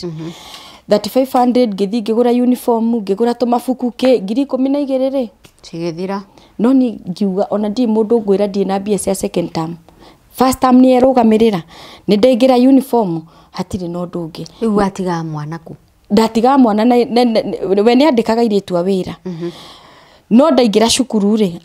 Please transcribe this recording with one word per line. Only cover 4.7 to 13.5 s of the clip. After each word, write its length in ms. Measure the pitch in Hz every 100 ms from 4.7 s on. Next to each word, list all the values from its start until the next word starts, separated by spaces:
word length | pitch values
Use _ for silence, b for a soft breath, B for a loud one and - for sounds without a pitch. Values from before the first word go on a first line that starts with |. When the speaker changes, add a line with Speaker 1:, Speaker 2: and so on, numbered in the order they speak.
| 285
Speaker 2:
igĩrĩ 300 | 269 262 262
rĩ. 180 | 269 226 _ - _
Speaker 1:
Cigĩthira. 580 | - 165 170 160 185 196 190 b b -
Speaker 2:
No 140 | 233
niĩ 240 | 269 247 202 -
ngiuga, 380 | 170 196 185 -
ona 200 | 208 208
ndirĩ 180 | 208 240
mũndũ 280 | 220 214 233
ngwĩra 240 | 202 190 202
ndirĩ 200 | 196 190
na 120 | 196
mbia 180 | 202 196
cia 160 | 196 196
second 360 | 202 180 170
term. 240 | 165 165 165 _ B B B _
First 280 | - 262 254
term 200 | 254 254
nĩ 180 | 262 254
erũgamĩrĩra, 600 | 262 247 226 214 226 185 - B B B -
nĩ 100 | 208
ndaingĩra 380 | 254 233 262 247 254
uniform, 520 | 269 262 240 196 160 165 b b